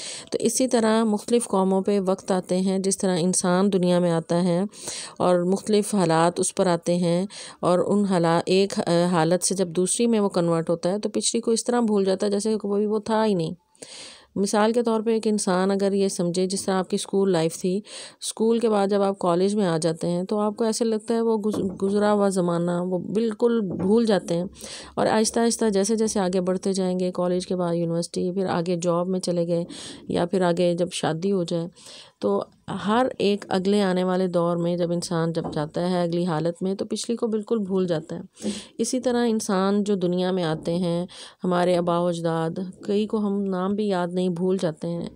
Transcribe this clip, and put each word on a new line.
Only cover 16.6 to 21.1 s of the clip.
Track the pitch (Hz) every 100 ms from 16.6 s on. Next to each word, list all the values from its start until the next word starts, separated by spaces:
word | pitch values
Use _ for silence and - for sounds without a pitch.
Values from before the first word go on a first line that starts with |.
| -
तरह | 190
आपकी | 180 202
स्कूल | - 196 196
लाइफ | 170 165 -
थी, | 180 196 - - - -
स्कूल | - - 220 233
के | 233
बाद | 208 196
जब | 202
आप | 196 196
कॉलेज | 180 170 196
में | 214 185
आ | 160
जाते | 165 165 170
हैं | 175
तो | 185 208
आपको | 214 208
ऐसे | 226 220
लगता | 226 214 220